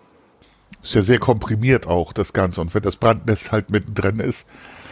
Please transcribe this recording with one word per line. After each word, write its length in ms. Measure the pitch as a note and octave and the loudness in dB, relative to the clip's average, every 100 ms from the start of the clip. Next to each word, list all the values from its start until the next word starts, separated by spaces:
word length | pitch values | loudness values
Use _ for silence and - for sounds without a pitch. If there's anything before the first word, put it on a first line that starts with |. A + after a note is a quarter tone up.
| _ _ _ _ _ _ _ - | _ _ _ _ _ _ _ -16
Ist 120 | - | 0
ja 80 | A2+ | 2
sehr 160 | G2 B2 | 4 4
komprimiert 680 | - A2 - G#2+ B2 B2 - | 4 0 0 -2 2 2 2
auch, 260 | F2 E2+ | 0 0
das 220 | - F#2+ | -4 -2
Ganze. 260 | - F#2+ F2+ | 0 0 -2
Und 120 | E2+ | -2
wenn 80 | G#2 | -2
das 140 | G2+ - | -2 2
Brandnest 540 | A#2 G#2 - G#2+ - | 2 2 0 -2 0
halt 200 | G#2+ G2+ | -2 -2
mittendrin 500 | G#2 A2 G#2 G2 A2 | -6 -4 -2 -2 -2
ist, 260 | B2+ - - - - - - | -4 -6 -12 -20 -20 -20 -20